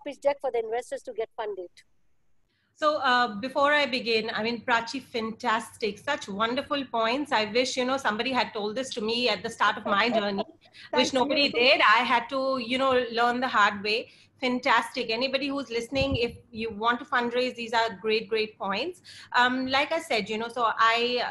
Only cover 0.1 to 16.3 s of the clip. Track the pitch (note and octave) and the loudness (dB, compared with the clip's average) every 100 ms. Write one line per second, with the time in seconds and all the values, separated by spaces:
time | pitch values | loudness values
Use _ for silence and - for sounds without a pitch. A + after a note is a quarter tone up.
0.1 | C4+ C#4 C#4+ C4+ A#3 A3 A#3 B3 C4+ - | -4 -2 0 -2 -2 -2 -4 -6 -10 -10
1.1 | G#3 G#3+ - G#3+ F#3+ F3 _ _ _ _ | -8 -8 -6 -8 -8 -12 _ _ _ _
2.1 | _ _ _ _ _ _ - D4+ D4+ C4 | _ _ _ _ _ _ -2 0 2 2
3.1 | B3 A#3+ G3+ B3+ C#4+ C#4 D4 C#4 B3+ G#3 | 4 2 -2 -4 2 4 4 2 0 0
4.1 | A3+ A3 G#3 A3 A#3 B3 A#3 A3+ C4+ - | 0 0 -4 -4 -4 0 0 0 -8 -8
5.1 | A#3 A3 A3 B3 A3 A3+ - G#3+ G#3 - | -6 -6 -4 -2 -2 -4 -6 -6 -4 -4
6.1 | D4 - G3 A3+ B3+ C#4 C#4+ C4 A#3 A3+ | -4 -4 -4 -2 -2 -2 -4 -2 0 0
7.1 | C4 D4 A#3 G#3+ A3 C4 C4 B3 C4+ B3 | 0 0 0 2 0 0 0 0 0 0
8.1 | G#3+ B3 B3+ A3 A3 G#3 G#3+ C4 B3 G#3+ | 0 0 0 -2 -2 -4 -4 -6 -4 -2
9.1 | A#3 B3 G#3 A3+ - G#3 G#3+ A3 G3+ A3+ | 0 0 0 -4 0 2 2 0 2 2
10.1 | A3 G3+ G3 - - _ - - D4 B3+ | 2 0 -2 -6 -10 _ -20 -2 0 2
11.1 | C4 C#4 D4 C#4 - B3 D#4+ B3+ A3+ A#3+ | 2 2 2 2 4 4 6 6 6 4
12.1 | A#3+ - C4+ C4+ C4 A3+ B3+ C4+ B3+ A#3+ | 0 0 -2 -2 -2 -2 0 2 2 0
13.1 | A#3 A#3+ B3 B3+ A#3+ G#3 G#3 G#3 A3 - | 0 0 0 0 4 4 2 -2 -4 -6
14.1 | _ _ _ B3+ B3 C4+ A#3 - C4 A3+ | _ _ _ -2 0 2 2 2 -4 -4
15.1 | A3+ C4 C4 C#4 C#4 A#3+ A#3 A#3 C4+ C4+ | -2 -2 -2 -4 -6 -6 -6 -4 -2 0
16.1 | B3+ A#3 | 0 -2